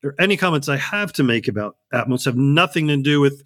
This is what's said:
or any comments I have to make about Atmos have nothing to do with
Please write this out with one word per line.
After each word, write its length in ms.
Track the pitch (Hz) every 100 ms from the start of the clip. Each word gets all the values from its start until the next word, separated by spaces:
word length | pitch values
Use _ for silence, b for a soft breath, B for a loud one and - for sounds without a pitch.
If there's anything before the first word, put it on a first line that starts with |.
or 100 | 139 139
any 160 | 185 196
comments 320 | 185 156 135
I 80 | 139
have 360 | - 202 208
to 100 | -
make 240 | 131 117 107
about 300 | 104 104 - _
Atmos 320 | 120 117 123 -
have 100 | 120
nothing 500 | 139 147 180 175 151
to 100 | 143
do 220 | 135 147
with 220 | 139 139